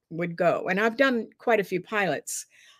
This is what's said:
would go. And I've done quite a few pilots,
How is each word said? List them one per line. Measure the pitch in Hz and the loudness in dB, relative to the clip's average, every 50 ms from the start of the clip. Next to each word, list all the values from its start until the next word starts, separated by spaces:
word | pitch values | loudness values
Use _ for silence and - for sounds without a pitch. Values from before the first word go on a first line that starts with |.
| _ _ | _ _
would | 170 160 170 175 170 | -6 -6 -4 -6 -2
go. | 170 180 170 135 87 - - | 0 2 2 2 2 0 0
And | 185 190 | 0 2
I've | 214 233 220 | 2 0 2
done | 233 277 269 254 233 208 - - _ | 2 2 2 2 0 -4 -6 -12 _
quite | - 247 226 208 | 0 2 2 2
a | 196 | 2
few | - 190 175 180 | 0 -4 -6 -6
pilots, | - 220 208 196 175 139 123 - - - - - - _ - - - - _ | -4 -2 -2 0 0 -2 -4 -6 -8 -10 -10 -10 -14 _ -20 -20 -20 -20 _